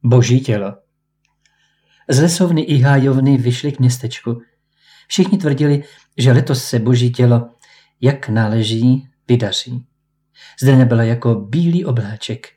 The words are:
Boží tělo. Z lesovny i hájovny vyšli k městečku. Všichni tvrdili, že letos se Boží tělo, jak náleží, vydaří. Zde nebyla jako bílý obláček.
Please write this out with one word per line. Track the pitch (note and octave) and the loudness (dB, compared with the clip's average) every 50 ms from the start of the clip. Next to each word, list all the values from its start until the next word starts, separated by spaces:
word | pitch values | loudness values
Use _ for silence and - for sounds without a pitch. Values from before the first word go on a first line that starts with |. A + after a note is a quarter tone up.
| - | 0
Boží | B2 A#2 B2+ A#2 - B2 B2+ | 2 4 4 4 4 2 0
tělo. | - - A2 G#2 G2 G2 G2+ _ _ _ _ _ _ _ _ _ _ _ _ _ _ _ _ _ _ _ _ _ _ _ _ _ _ - | 0 -2 -4 -4 -4 -8 -10 _ _ _ _ _ _ _ _ _ _ _ _ _ _ _ _ _ _ _ _ _ _ _ _ _ _ -2
Z | B2+ B2+ | 0 2
lesovny | D3+ F3 E3 - G3 F3 E3+ D#3 | 2 2 2 0 0 0 0 -2
i | D#3 - D3+ C#3 | 0 0 0 2
hájovny | B2 C#3+ C#3 C#3 C3 C#3 C3+ C3 C3+ C3+ C#3 B2+ | 4 4 4 2 2 2 0 2 2 2 2 2
vyšli | A#2+ A#2+ A#2+ - - D3 | 0 -2 -4 -4 -4 -8
k | C3+ - | -4 0
městečku. | C3 B2 B2 - - A2+ - - - A#2 A#2 A#2+ - _ _ _ _ _ _ _ _ _ _ _ _ _ | 0 0 0 -2 -8 -12 -12 -10 -8 -8 -8 -8 -10 _ _ _ _ _ _ _ _ _ _ _ _ _
Všichni | - - F#3 F#3+ G#3 F#3 | -2 0 0 0 0 -2
tvrdili, | - D3+ C#3 C3 D3+ D3 D3 C#3+ C#3+ - - _ _ _ _ - | 0 -2 -2 0 0 0 0 0 -2 -8 -20 _ _ _ _ 0
že | A#2+ C3 | 2 4
letos | B2 B2 B2 - C#3+ B2 - | 4 4 2 0 -4 -4 -4
se | - - A#2 | -4 -4 -2
Boží | A2 A#2+ B2 B2 B2 B2 | 0 0 0 2 0 -2
tělo, | A#2+ - B2 A#2+ A#2+ A#2 A#2+ A#2 _ _ _ _ _ _ _ _ _ _ | 0 2 2 2 2 2 0 -4 _ _ _ _ _ _ _ _ _ _
jak | - B2+ C#3+ C#3 - - | -2 -2 -2 -2 -4 -4
náleží, | G#2+ A2 A2+ G#2+ G#2+ A2+ A2 G#2+ A2+ A2+ A2+ B2+ B2+ C3+ C3+ - _ _ _ - | -2 -2 -2 0 -2 -2 -2 -2 -4 0 2 2 2 0 -2 -10 _ _ _ -2
vydaří. | B2 A#2 A2+ G2+ - - - B2 B2 B2 B2+ _ _ _ _ _ _ _ _ _ _ _ - - _ _ | -2 0 0 -4 -6 -8 -8 -10 -12 -14 -14 _ _ _ _ _ _ _ _ _ _ _ -20 -20 _ _
Zde | C3 C3 C#3 | 2 4 6
nebyla | C3 C3 A#2 A#2 A2+ A2+ | 6 4 4 2 0 0
jako | A2+ A#2 A#2 - B2 A2+ | 0 -2 -2 0 -2 -2
bílý | G2+ G2+ G2+ A2+ D#3+ F3 E3+ E3+ F3 F3+ | -2 -4 -6 -4 -2 0 0 0 -2 -2
obláček. | - B2 A#2 G#2+ G2+ G#2+ A2 - - A#2 A#2 - - _ | -2 -4 -4 -4 -6 -10 -12 -10 -10 -10 -12 -12 -20 _